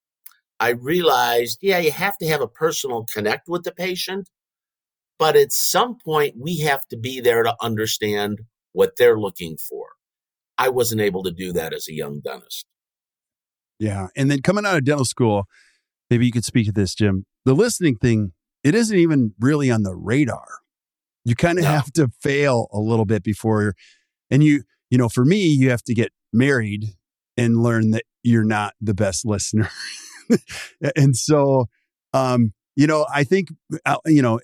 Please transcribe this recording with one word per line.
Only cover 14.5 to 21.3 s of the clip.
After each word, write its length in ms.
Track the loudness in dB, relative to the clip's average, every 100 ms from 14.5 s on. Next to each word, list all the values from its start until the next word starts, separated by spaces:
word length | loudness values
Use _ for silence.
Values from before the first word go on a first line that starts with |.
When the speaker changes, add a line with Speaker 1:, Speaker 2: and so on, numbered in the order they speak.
| -2 0
Speaker 2:
out 120 | 0
of 80 | 0
dental 200 | 0 -2
school, 400 | 0 0 0 -4 _ _ _ _ _ -2
maybe 160 | 0 2
you 60 |
could 140 | 0 -2
speak 220 | -2 0
to 40 |
this, 240 | -2 -2 0
Jim, 300 | 0 0 -6 _ 0
the 80 |
listening 440 | 2 2 0 -2 0
thing, 360 | 0 0 -2 _ _ _
it 120 | 0 2
isn't 220 | 2 2
even 360 | 2 2 0 0
really 300 | 0 2 2
on 140 | 0
the 120 | -2 -6
radar. 520 | -2 0 0 -4 -12 -20 _ _ _ _ _ _
You 100 | -4